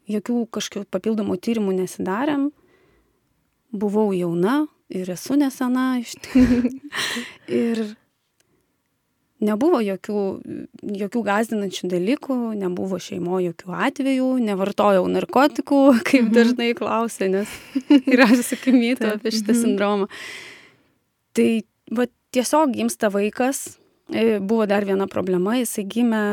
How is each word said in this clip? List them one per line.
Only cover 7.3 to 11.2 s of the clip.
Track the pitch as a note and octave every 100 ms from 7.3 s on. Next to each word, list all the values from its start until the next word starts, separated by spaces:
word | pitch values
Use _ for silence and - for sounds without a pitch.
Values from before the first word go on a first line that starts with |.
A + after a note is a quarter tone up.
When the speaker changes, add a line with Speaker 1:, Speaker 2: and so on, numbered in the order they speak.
| - -
Speaker 1:
Ir | A#3+ A#3 A3+ G#3+ A3 _ _ _ _ _ _ _ _ _ _ _ _ _ -
nebuvo | G#3 G#3 D4+ D4
jokių, | G#3 F#3+ - G#3 G3 - - - - - -
jokių | G3+ G3+ A#3+